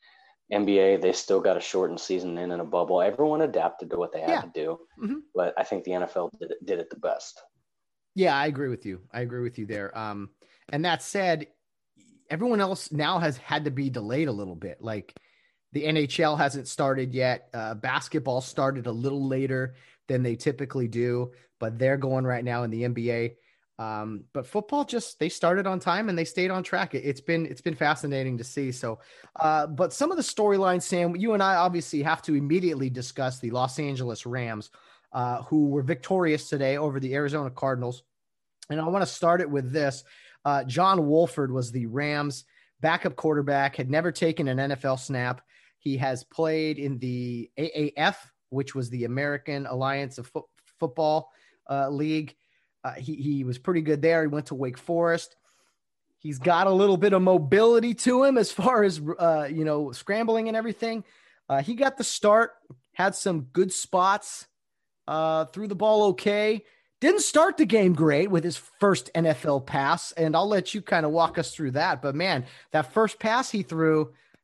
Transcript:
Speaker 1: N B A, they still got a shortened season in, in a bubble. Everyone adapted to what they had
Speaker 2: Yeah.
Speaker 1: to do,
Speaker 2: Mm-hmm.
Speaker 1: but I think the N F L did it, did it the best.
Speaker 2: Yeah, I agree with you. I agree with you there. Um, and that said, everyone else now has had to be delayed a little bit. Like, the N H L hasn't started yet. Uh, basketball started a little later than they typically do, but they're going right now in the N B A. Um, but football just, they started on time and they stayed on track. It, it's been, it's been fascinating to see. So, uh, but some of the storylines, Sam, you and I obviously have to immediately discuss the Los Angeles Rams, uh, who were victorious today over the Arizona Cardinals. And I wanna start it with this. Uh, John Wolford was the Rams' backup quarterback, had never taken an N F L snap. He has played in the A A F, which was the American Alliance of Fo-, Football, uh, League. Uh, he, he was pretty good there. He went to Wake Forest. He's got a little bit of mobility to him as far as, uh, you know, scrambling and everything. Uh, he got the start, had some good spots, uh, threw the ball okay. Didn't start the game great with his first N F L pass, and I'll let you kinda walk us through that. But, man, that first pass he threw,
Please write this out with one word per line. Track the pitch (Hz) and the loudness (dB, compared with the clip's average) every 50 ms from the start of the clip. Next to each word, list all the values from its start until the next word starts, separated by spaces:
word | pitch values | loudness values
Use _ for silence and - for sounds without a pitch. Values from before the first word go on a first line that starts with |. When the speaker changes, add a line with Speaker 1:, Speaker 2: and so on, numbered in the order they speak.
| _ _ _ _ _ _ _ _ _ - | _ _ _ _ _ _ _ _ _ -4
Speaker 1:
N | 104 104 104 | -2 0 2
B | 101 101 | 4 4
A, | 98 95 98 98 | 6 6 6 4
they | 92 92 92 | 4 4 2
still | 92 - - - 98 95 | 0 0 0 0 2 2
got | - 101 90 | 4 2 2
a | 85 | 0
shortened | - - - 95 92 80 85 90 | -2 -2 -2 0 0 0 -2 -6
season | - - 92 90 87 90 85 | -6 -4 -4 -4 -4 -4 -6
in, | 87 90 90 | -6 -6 -6
in | 87 87 | -6 -6
a | 85 | -6
bubble. | 76 - 87 85 82 90 90 | -2 -2 0 0 2 2 2
Everyone | 90 104 101 - 151 151 151 156 | 2 2 2 0 0 0 2 0
adapted | 160 139 107 90 80 85 - - - - | 0 0 0 0 -2 -2 -4 -4 -4 -4
to | - | -2
what | 87 87 - - | -2 -4 -4 -6
they | - | -4
had | - - | -2 0
Speaker 2:
Yeah. | 339 294 | 0 0
Speaker 1:
to | - 175 - | -2 -4 -6
do, | 165 151 160 165 165 - _ _ - | -6 -6 -6 -6 -8 -12 _ _ -10
Speaker 2:
Mm-hmm. | 240 208 269 311 294 _ - | -8 -6 -6 -8 -10 _ -4
Speaker 1:
but | - 175 175 - | -2 -2 0 0
I | - - | -2 -2
think | - - 92 - | -2 -4 -4 -4
the | 90 90 | -4 -4
N | 90 90 | -2 -4
F | - - | -4 -4
L | 92 87 80 - - | -4 -4 -6 -6 -10
did | 85 82 | -12 -10
it, | 87 - - | -10 -8 -6
did | 95 95 | -4 -4
it | 85 82 - | -4 -6 -8
the | 78 | -10
best. | 76 82 87 - - - - - - - _ _ _ _ _ _ _ _ _ _ _ _ _ - | -6 -4 -4 -4 -6 -8 -12 -20 -20 -20 _ _ _ _ _ _ _ _ _ _ _ _ _ -2
Speaker 2:
Yeah, | 190 185 170 143 | 0 2 2 2
I | 139 143 | 2 0
agree | 156 143 131 143 131 | 0 -2 -4 -4 -4
with | 120 - - | -6 -6 -8
you. | 104 95 90 - _ | -10 -10 -12 -12 _
I | - 120 | -8 -6
agree | 123 120 120 123 | -6 -6 -6 -6
with | 123 117 120 - | -6 -6 -6 -8
you | 107 | -8
there. | 101 110 104 98 98 - | -8 -8 -8 -8 -8 -8
Um, | 110 110 107 101 101 101 98 _ _ _ _ _ _ _ - | -8 -8 -8 -8 -10 -12 -14 _ _ _ _ _ _ _ -8
and | - 143 165 | -4 -2 0
that | 180 160 - | 0 -2 -2
said, | - - - 202 190 180 165 156 151 - _ _ _ _ _ _ _ _ _ _ _ _ _ _ _ - | -4 -4 -4 0 0 2 0 0 -2 -8 _ _ _ _ _ _ _ _ _ _ _ _ _ _ _ -8
everyone | 151 160 226 247 233 208 | -6 -2 -2 0 0 0
else | 196 185 190 - - - | 0 0 -2 -6 -8 -6
now | 156 147 151 151 190 175 | -4 -2 0 0 0 0
has | 170 151 131 | 0 -2 -2
had | 123 - - 147 151 151 | -4 -6 -4 -4 -2 -2
to | 147 | -4
be | 131 135 139 135 | -4 -2 -4 -4
delayed | 120 123 104 107 123 147 160 143 | -4 -4 -4 -2 -2 0 0 0
a | |
little | 110 101 101 92 87 | -2 -4 -6 -8 -10
bit. | 80 92 92 - - | -10 -12 -12 -12 -10
Like, | - 113 110 104 - - - - _ _ _ _ _ _ _ _ _ _ - | -8 -8 -8 -8 -8 -12 -18 -20 _ _ _ _ _ _ _ _ _ _ -6
the | 147 147 | -4 -2
N | 151 156 | 0 0
H | 156 147 127 - - | 0 0 0 0 2
L | 165 151 151 | 2 2 2
hasn't | 143 143 139 123 143 123 | 2 0 0 -2 -4 -8
started | - - - 147 135 135 135 131 127 123 | -6 -4 0 0 0 0 0 -2 -2 -2
yet. | 131 127 127 123 - - _ | 0 0 0 0 -2 -6 _
Uh, | - 117 110 110 113 | -10 -8 -8 -8 -8
basketball | 107 117 131 131 143 - - - 156 127 139 123 127 | -6 -4 -4 -4 -4 -4 -4 -4 -4 -2 -2 -2 -2
started | 127 - - - 139 135 135 131 113 | -4 -4 -4 -2 0 0 -2 -2 -6
a | 123 | -6
little | 110 117 123 139 139 143 135 | -6 -4 -4 -4 -4 -2 -2
later | 135 135 131 135 131 131 131 127 123 127 - _ _ _ _ _ | -2 -2 -2 -2 -2 -2 -4 -4 -6 -10 -14 _ _ _ _ _
than | - 135 123 | -2 -2 0
they | 123 123 113 | 0 -2 -2
typically | 117 - 156 135 135 139 131 - 135 123 | -2 -2 -2 -2 -2 -4 -6 -4 -4 -4
do, | 110 107 117 120 123 120 123 123 123 - - _ _ _ - | -2 -2 -2 0 0 0 -2 -2 -4 -8 -16 _ _ _ -8
but | 117 110 113 113 | -8 -6 -2 0
they're | 131 131 139 | 0 2 2
going | 139 135 131 131 131 127 | 0 0 -2 0 0 0
right | 127 123 120 123 | -2 -2 -2 -2
now | 123 120 120 123 | -4 -2 -2 -4
in | 113 | -4
the | 110 113 120 | -4 -2 -2
N | 120 120 | -2 -2
B | 117 117 120 | -2 -2 -2
A. | 117 117 117 120 123 _ _ _ _ _ _ _ _ | -2 -2 -2 -4 -6 _ _ _ _ _ _ _ _
Um, | - 110 110 110 107 107 110 110 98 - _ | -12 -10 -8 -8 -8 -8 -8 -10 -12 -12 _
but | - 143 127 | -8 -8 -8
football | - - 208 208 - - - - | -6 -6 -6 -4 -2 -2 -4 -2
just, | - 240 233 - - - - | -2 -4 -6 -6 -8 -6 -4
they | 151 | -4
started | 170 - - - 170 180 196 190 | -4 -2 0 2 2 2 2 0
on | 196 190 180 | -2 -4 -2
time | - 180 170 196 226 | 0 0 0 0 0
and | 214 180 | -2 -2
they | 165 165 | -2 -4
stayed | - - 185 180 185 | -2 -2 -2 0 0
on | 190 185 180 | -2 -4 -4
track. | - - 185 196 - - | -2 -2 -2 -2 -2 -4
It, | 131 120 | -4 -4
it's | 143 131 - | -4 -6 -4
been, | - - 170 165 165 | -2 -2 -2 -2 -2
it's | 143 - - | -4 -8 -8
been | - 175 156 | -6 -6 -2
fascinating | - 160 147 156 - - 143 139 135 131 131 127 | 0 0 0 0 0 -2 -4 -4 -2 -2 -2 -4
to | 117 113 | -6 -8
see. | - - 151 139 131 | -8 -6 -6 -4 -4
So, | 123 123 - 117 110 - - - - - - - - | -4 -6 -6 -8 -8 -8 -12 -20 -20 -20 -20 -12 -4
uh, | - 160 156 156 151 147 | -2 0 2 2 2 0
but | 156 151 131 185 - | 0 0 0 0 0
some | - - 277 330 | 0 0 -2 0
of | 381 | 0
the | 339 247 | -2 -4
storylines, | - - - 208 208 196 190 190 185 180 180 - | -4 0 2 4 4 4 4 4 4 2 2 0
Sam, | - 190 175 175 170 175 | 0 0 0 2 0 0
you | 180 208 233 214 | 0 0 0 2
and | 202 196 | 2 4
I | 190 190 | 4 4
obviously | 170 175 180 175 170 156 - - 147 | 4 4 2 2 -2 -4 -4 -4 -2
have | 143 156 160 160 | 0 0 0 -2
to | - - 151 | 0 0 0
immediately | 139 143 139 160 190 180 175 156 135 135 131 | 0 2 2 2 2 2 2 0 0 -2 -4
discuss | 127 127 123 - - - 131 127 127 127 | -4 -6 -8 -8 -6 -4 -4 -4 -4 -6
the | - 117 | -6 -4
Los | 120 123 127 131 - | -2 0 0 -2 -2
Angeles | - 151 143 135 127 131 120 110 - - | -4 -4 -4 -4 -4 -4 -6 -6 -8 -8
Rams, | 120 123 127 120 117 113 107 104 - _ _ _ - - _ _ _ | -6 -6 -6 -4 -6 -6 -8 -10 -12 _ _ _ -20 -20 _ _ _
uh, | - 127 123 120 123 117 123 | -6 -4 -2 -2 -4 -6 -4
who | - 160 156 147 | 0 2 4 4
were | 143 139 143 | 4 2 0
victorious | 135 127 - 127 - - 190 190 180 160 151 139 - | 0 -2 -2 -4 -2 0 0 2 2 2 2 0 -2
today | - 156 139 139 135 139 | -4 -4 0 0 0 0
over | 143 156 147 131 139 | 0 -2 -2 -2 -4
the | 135 127 131 | -4 -2 -2
Arizona | 143 147 139 143 156 143 131 | -2 -2 -2 -2 -4 -4 -6
Cardinals. | 127 - 135 135 131 123 123 120 123 - - _ _ _ _ _ _ _ _ _ _ _ - - | -6 -4 -2 -2 -2 -2 -4 -6 -6 -10 -14 _ _ _ _ _ _ _ _ _ _ _ -10 -6
And | 151 160 | -4 -4
I | 160 | -2
wanna | 165 185 196 185 | 0 0 0 0
start | - - - 180 170 170 180 | -2 -2 0 2 4 4 4
it | 175 147 | 2 0
with | 143 139 131 123 135 | -2 -4 -2 -2 -2
this. | 160 147 139 127 - - - - - - - - _ - | 0 0 -2 -2 -4 -10 -20 -20 -20 -20 -20 -14 _ -2
Uh, | 147 143 139 131 | 0 0 0 0
John | 131 120 160 180 190 196 180 156 | -2 0 2 4 4 4 4 4
Wolford | 143 151 160 170 165 - 151 139 131 | 4 4 4 4 4 2 -2 -2 -2
was | 127 131 123 113 | -2 -2 -2 -2
the | 117 127 117 | -4 -4 -4
Rams' | 113 110 139 147 147 147 147 147 143 131 - - _ _ _ _ _ _ _ | -4 -4 -4 -2 -2 -2 -2 -2 -4 -6 -10 -14 _ _ _ _ _ _ _
backup | - 156 170 170 - 180 131 | 0 2 2 2 0 -4 -4
quarterback, | - - 156 151 147 143 143 139 139 135 139 - | -2 0 0 2 2 2 2 2 2 2 0 -2
had | - 131 131 | -4 -4 0
never | 143 156 165 180 | 0 0 0 0
taken | - - 180 160 160 - 151 | 0 0 0 0 0 0 -2
an | 135 127 | 0 0
N | 131 135 139 | 0 0 -2
F | 143 131 - | -2 -2 -2
L | 135 131 | -2 -2
snap. | 131 - - 135 127 123 123 123 123 - _ _ _ _ _ _ _ | -2 -4 -4 -4 -2 -2 -2 -4 -6 -10 _ _ _ _ _ _ _
He | - 147 135 | -6 -4 -4
has | 131 135 131 131 127 - | -2 -2 -2 -4 -4 -8
played | _ _ - 165 160 160 160 156 156 151 143 | _ _ -2 0 0 0 0 0 -2 -2 -4
in | 143 139 139 117 | -4 -4 -4 -4
the | 127 127 123 123 123 123 120 117 113 - _ | -4 -4 -4 -4 -4 -6 -6 -8 -10 -10 _
A | - 151 170 - 156 | -6 -6 -4 -4 -4
A | 151 147 - | -4 -4 -2
F, | 147 156 190 196 - - - _ _ _ _ | 0 0 0 0 -2 -8 -20 _ _ _ _
which | 127 135 135 - - | -6 -6 -6 -4 -6
was | 135 123 113 | -8 -6 -6
the | 123 120 117 | -4 -4 -4
American | 117 123 135 143 143 143 135 - 156 143 139 139 | -4 -2 -2 -2 -2 -4 -4 -6 -8 -8 -8 -6
Alliance | 117 127 127 131 135 139 139 139 127 127 | -6 -4 -2 -2 -2 -2 -2 -4 -6 -10
of | - 117 | -14 -14
Fo-, | - - 147 - _ _ _ _ _ _ - | -12 -10 -12 -12 _ _ _ _ _ _ -6
Football, | 170 160 - 165 160 151 151 156 151 - _ _ _ _ _ _ _ - | -6 -4 -2 0 2 2 2 2 0 -4 _ _ _ _ _ _ _ -4
uh, | 139 139 139 135 | -2 -2 0 0
League. | 147 139 151 156 156 156 151 139 - _ _ _ _ _ _ _ _ _ - | -2 -2 -2 0 0 -2 -4 -6 -10 _ _ _ _ _ _ _ _ _ -10
Uh, | 131 127 | -10 -10
he, | - 131 135 156 | -8 -8 -8 -6
he | 143 135 147 143 139 131 | -4 -2 -2 -2 -2 -2
was | 127 123 | -4 -6
pretty | 127 - - 180 165 | -4 -2 -2 -2 0
good | 156 151 151 143 | 2 0 0 2
there. | 151 165 165 165 | 4 4 4 4
He | 156 | 2
went | 147 143 151 139 | 0 -2 -4 -6
to | - 147 | -6 -6
Wake | 127 135 127 123 | -6 -6 -6 -6
Forest. | - - - 170 170 170 170 165 165 - - _ _ _ _ _ _ _ _ _ _ _ _ _ _ _ _ _ _ | -8 -6 -4 0 0 2 2 2 0 -2 -8 _ _ _ _ _ _ _ _ _ _ _ _ _ _ _ _ _ _
He's | - 156 143 | -10 -8 -6
got | 127 127 180 170 170 190 | 0 2 4 4 6 6
a | 196 | 6
little | 190 190 202 202 190 | 6 6 6 6 6
bit | 165 190 208 196 | 6 6 6 6
of | 185 185 | 6 6
mobility | 185 185 175 151 135 190 202 220 233 240 233 226 240 226 | 6 6 6 6 6 6 8 8 8 8 6 4 2 0
to | - - 254 247 254 269 | 0 2 4 6 6 6
him | 277 269 | 6 6
as | 240 208 - | 4 2 2
far | - - 175 254 254 220 208 | 0 0 2 4 6 6 6
as, | 196 165 156 147 151 170 | 4 2 0 -6 -6 -2
uh, | - 175 170 160 151 147 139 | 2 2 2 2 2 0 -2
you | 160 160 156 | -2 -2 0
know, | 156 151 147 151 135 | 0 0 0 -2 -4
scrambling | 120 - - - 202 220 233 226 226 226 220 226 | -6 -8 -6 -4 -2 0 0 0 0 0 0 -2
and | 220 | -2
everything. | 226 220 233 202 - 233 226 226 226 - _ _ _ _ _ _ _ _ - | -2 -2 -4 -4 -4 -4 -4 -4 -6 -10 _ _ _ _ _ _ _ _ -2
Uh, | 139 139 139 | -2 0 0
he | 185 240 | -2 -2
got | 226 269 269 269 | 0 0 0 0
the | - 233 | -2 -6
start, | - - - - 208 208 226 175 - - _ _ - - - _ _ _ | -6 -4 2 4 6 6 6 4 2 -2 _ _ -20 -20 -20 _ _ _
had | - 180 202 190 | 0 0 0 0
some | - - 196 175 156 131 127 - | -2 -2 -2 -2 -2 -4 -2 0
good | 175 190 190 - | 0 0 2 -2
spots, | - - - - 185 180 190 202 208 - - - - - _ _ _ _ _ _ _ _ _ _ _ _ | -6 -4 -2 0 2 4 4 2 2 -2 -8 -14 -16 -16 _ _ _ _ _ _ _ _ _ _ _ _
uh, | - 147 156 160 160 160 160 160 | -6 -2 0 0 0 0 0 -2
threw | 160 - 185 214 | -2 -6 -8 -8
the | 202 202 | -6 -2
ball | 180 208 214 220 214 208 202 | 2 4 4 6 6 6 6
okay. | 175 185 - 214 208 208 214 214 220 208 - _ _ _ _ _ _ _ | 4 2 2 0 2 2 2 2 0 0 -4 _ _ _ _ _ _ _
Didn't | 247 311 381 415 | 4 4 4 4
start | 302 - - 294 320 392 - | 2 4 4 6 6 6 6
the | - 311 | 4 4
game | 180 214 220 196 185 175 | 6 6 6 6 6 6
great | 143 160 156 143 143 180 208 | 6 4 4 6 4 4 2
with | 190 165 151 | 2 0 0
his | 175 - | -2 -4
first | - - - _ - 202 202 180 - - - - | -8 -12 -18 _ 2 4 4 4 4 0 -2 -2
N | 165 165 | 2 2
F | 160 151 127 - | 2 2 2 0
L | 156 143 139 | 0 0 0
pass, | 127 - - 143 139 147 165 170 - - | -2 -2 -2 0 2 2 0 0 -2 -6
and | - 160 165 160 151 | -4 0 0 2 2
I'll | 165 190 | 2 2
let | 208 214 190 175 - - | 2 2 0 0 -2 -6
you | 208 | -8
kinda | - - - 170 156 151 | -4 0 0 0 2 2
walk | 156 165 165 160 - 151 | 2 2 2 2 0 -2
us | 135 - - | -6 -6 -6
through | - 156 131 | -6 -4 -2
that. | 127 143 165 185 160 131 147 | 0 0 0 0 0 -2 -2
But, | 139 135 | -4 -2
man, | 151 175 190 165 131 123 - - - - _ | -2 0 0 0 -2 -2 -6 -12 -20 -8 _
that | - 156 151 - - | 0 0 0 2 2
first | 220 220 214 - - | 2 2 2 0 -2
pass | - 220 226 247 262 - | -2 0 0 0 0 -2
he | - 202 185 | -4 -4 -4
threw, | - 170 160 160 160 156 156 156 151 - _ _ _ _ _ | -4 -2 0 2 4 4 2 0 -2 -6 _ _ _ _ _